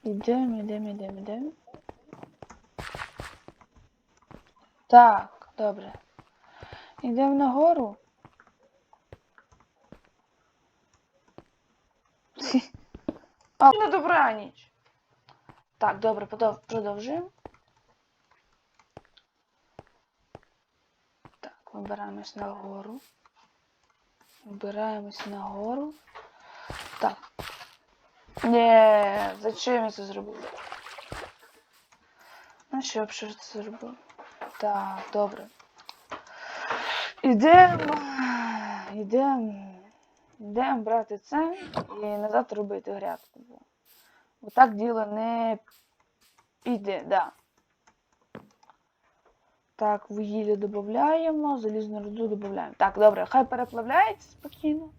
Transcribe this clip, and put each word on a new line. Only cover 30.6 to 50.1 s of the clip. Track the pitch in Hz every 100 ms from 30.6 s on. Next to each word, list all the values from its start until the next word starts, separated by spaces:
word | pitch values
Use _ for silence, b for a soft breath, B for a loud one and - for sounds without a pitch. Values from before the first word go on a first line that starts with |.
| - - - - - - - - - _ _ _ _ _ b b b b b b _
Ну | 262
що, | 262 220
я |
б | 214
це | - 214 214 - 214
зробив? | 220 226 240 254 - - - - - -
Так, | 208 202 196 190 190
добре. | 208 202 208 202 _ - _ - - _ - B B B B B B B B B -
Ідем, | 269 226 285 349 359 349 466 B B 269 254 247 233 220 214 208 196
ідем, | 202 202 233 277 262 220 202 196 185 196 _ _ _ _ _
ідем | 208 208 262 262
брати | 214 226 214 208
це | - 294 320 381 359 - - 208
і | 208
назад | 208 214 202 240
робити | 208 202 202 196
грядку. | 196 196 170 _ - 240
Бо | - _ _ b b b b b _
отак | 208 247 254
діло | 208 233 226 208
не | 208 226 233 226 214 _ _ _ _ _ _ _ _ _ _
піде, | 240 233 202 185 -
да. | 190 170 - _ _ _ _ _ _ _ _ _ - - _ _ _ _ _ _ _ _ _ _ _ _ -
Так, | 214 208 -